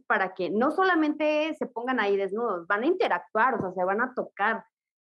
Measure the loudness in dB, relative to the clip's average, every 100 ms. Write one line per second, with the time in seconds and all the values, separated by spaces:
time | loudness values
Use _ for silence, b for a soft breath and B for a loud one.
0 | -2 0 0 -2 -2 0 0 2 2 4
1 | 2 0 0 0 0 -4 -8 -6 -4 0
2 | 2 0 0 -2 -2 -4 -2 0 2 2
3 | 0 0 -2 2 2 2 -2 -2 0 0
4 | 0 -4 -8 -2 -2 -2 -8 _ _ _